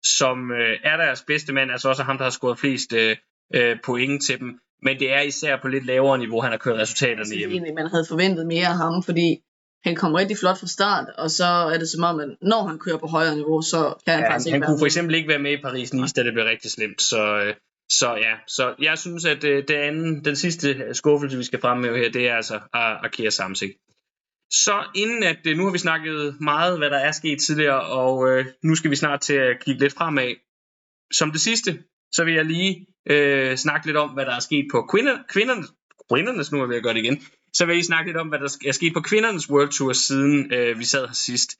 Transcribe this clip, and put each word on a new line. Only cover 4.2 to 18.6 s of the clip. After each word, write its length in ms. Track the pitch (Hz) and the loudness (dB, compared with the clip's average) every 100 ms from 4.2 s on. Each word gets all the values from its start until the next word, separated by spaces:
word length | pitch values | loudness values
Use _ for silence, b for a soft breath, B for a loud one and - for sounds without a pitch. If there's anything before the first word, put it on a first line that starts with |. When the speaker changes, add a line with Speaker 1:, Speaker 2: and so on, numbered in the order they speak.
Speaker 1:
til 140 | - 127 | -2 -4
dem. 200 | 127 120 _ _ | -6 -12 _ _
Men 160 | 131 135 | -2 0
det 140 | 135 | 0
er 80 | 135 | 2
især 360 | 147 139 151 135 | 0 -2 -2 -2
på 60 | 135 | 0
lidt 180 | 135 127 | -4 0
lavere 320 | 127 135 131 | 2 4 4
niveau, 220 | 117 113 | 0 -2
han 100 | 123 | 0
har 80 | 113 | -2
kørt 180 | - 113 | -2 0
resultaterne 400 | 107 - 135 110 | 0 0 0 0
Speaker 2:
Jeg 80 | 107 | -4
synes 120 | 104 | -6
Speaker 1:
hjem. 120 | 104 | -4
Speaker 2:
egentlig, 240 | 180 170 | -4 -4
man 120 | 160 160 | -4 -2
havde 200 | 170 160 | 0 0
forventet 380 | 165 190 175 165 | 2 2 2 0
mere 200 | 165 180 | 0 0
af 100 | 175 | 0
ham, 260 | 165 170 | 0 0
fordi 340 | 175 170 170 156 _ _ _ _ | 0 2 2 0 _ _ _ _
han 100 | - 165 | -4 0
kom 180 | 175 | 0
rigtig 220 | 160 196 208 | 2 0 0
flot 200 | 185 190 | 0 0
fra 60 | 180 | -4
start, 400 | - 196 190 - - | -2 0 0 -2 -6
og 120 | 160 | -4
så 140 | 160 | 0
er 340 | 175 175 165 165 | 2 2 2 0
det 100 | 165 | -2
som 140 | 160 | -2
om, 160 | 175 165 | 0 0
at 80 | 147 - | -6 -4
når 240 | 180 226 196 | 0 0 0
han 120 | 160 | -6
kører 200 | - 160 | -6 -6
på 80 | 156 | -2
højere 280 | 160 160 151 | 0 0 0
niveau, 260 | 151 156 | 0 0
så 320 | 156 165 147 - - | 0 0 0 -2 0
kan 80 | |
han 80 | 165 | 2
Speaker 1:
Ja, 60 | 113 | 2
Speaker 2:
faktisk 160 | 117 123 | 0 0
Speaker 1:
han 60 | 139 | 0
Speaker 2:
ikke 100 | 151 | 2
Speaker 1:
kunne 60 | |
Speaker 2:
være 60 | 147 | 4
Speaker 1:
for 40 | |
Speaker 2:
med. 20 | 147 | 4
Speaker 1:
eksempel 280 | 165 170 | 2 2
ikke 140 | 160 156 | 0 2
være 100 | 147 | 0
med 140 | 143 | 0
i 40 | 143 | -2
Paris-Nice, 560 | 139 127 120 131 127 131 | -4 -6 -4 -2 0 0
da 60 | |
det 100 | 120 | 0
blev 120 | 113 | 0
rigtig 260 | 113 113 110 | 0 -2 -6
slemt, 320 | - 107 98 | -6 -6 -2
så, 200 | - 117 104 104 | 0 2 2 0
øh, 100 | 104 107 _ _ _ | -2 -4 _ _ _
så 240 | - 123 113 | 0 0 0
ja, 180 | 110 110 - | -2 -2 -6
så 280 | - | -2